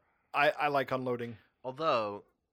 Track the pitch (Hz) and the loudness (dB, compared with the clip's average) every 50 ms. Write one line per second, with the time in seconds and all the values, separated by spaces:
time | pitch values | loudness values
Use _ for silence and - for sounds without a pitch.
0 | _ _ _ _ _ _ - 143 143 151 - - 151 147 143 139 131 - 131 131 | _ _ _ _ _ _ 0 2 4 4 4 2 0 2 2 2 0 0 -2 -2
1 | 127 127 123 117 120 120 110 - _ _ _ _ - 131 127 135 160 160 135 117 | -2 -2 -2 -4 -4 -8 -10 -14 _ _ _ _ -12 -12 -8 -2 0 2 2 2
2 | 107 104 101 101 - _ _ _ _ _ | 0 -2 -6 -8 -12 _ _ _ _ _